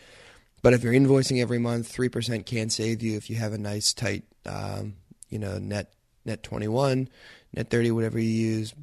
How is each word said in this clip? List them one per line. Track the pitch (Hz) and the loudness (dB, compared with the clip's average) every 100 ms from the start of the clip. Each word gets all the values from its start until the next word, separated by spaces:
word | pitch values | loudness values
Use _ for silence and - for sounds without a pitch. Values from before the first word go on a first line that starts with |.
| - - - - _ _ | -20 -20 -20 -20 _ _
But | 123 | 6
if | 123 | 6
you're | 117 | 6
invoicing | 123 135 135 131 127 | 4 6 6 4 0
every | 120 120 | 0 0
month, | 120 120 113 | 0 -2 -4
three | - 127 | -2 -2
percent | 123 113 113 98 | -2 -4 -4 -4
can | 117 110 | -4 -2
save | - 110 113 | -2 -2 -2
you | 113 107 | -2 -4
if | - | -4
you | 113 | -4
have | 110 | -4
a | 107 | -4
nice, | 104 104 - | -4 -2 0
tight, | - 104 101 - _ 95 | 0 -2 -2 -6 _ -10
um, | 98 101 98 104 98 - - - | -8 -6 -6 -8 -12 -20 -20 -10
you | 113 | -6
know, | 101 98 | -4 -4
net, | 98 101 92 _ _ _ - | -4 -4 -6 _ _ _ -10
net | 107 | -10
twenty-one, | - 117 107 117 139 131 131 - - - _ | -8 -6 -2 2 2 2 -2 -8 -20 -20 _
net | - 110 | -8 0
thirty, | 120 117 | 2 4
whatever | 117 113 113 | 2 0 0
you | 113 | 0
use. | 110 113 110 110 - | 2 0 0 -4 -10